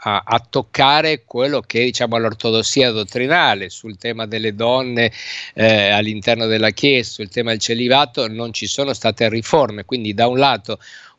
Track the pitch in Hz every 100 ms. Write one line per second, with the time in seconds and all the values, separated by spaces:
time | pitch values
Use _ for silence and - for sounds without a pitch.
0 | 107 101 - 117 - - - - 135 147
1 | 160 156 - 120 139 139 - 113 123 -
2 | 120 117 113 110 117 110 107 139 123 107
3 | 98 123 131 170 143 101 92 - 110 98
4 | 117 113 110 107 110 104 117 127 127 120
5 | 113 - - - - - 110 107 101 104
6 | 107 107 101 117 113 110 110 104 143 131
7 | 110 - 104 - 117 110 - 117 123 135
8 | 143 143 113 110 117 110 104 - 139 -
9 | 113 104 110 113 - 160 120 104 - 127
10 | 107 101 117 127 139 113 - 107 - -
11 | -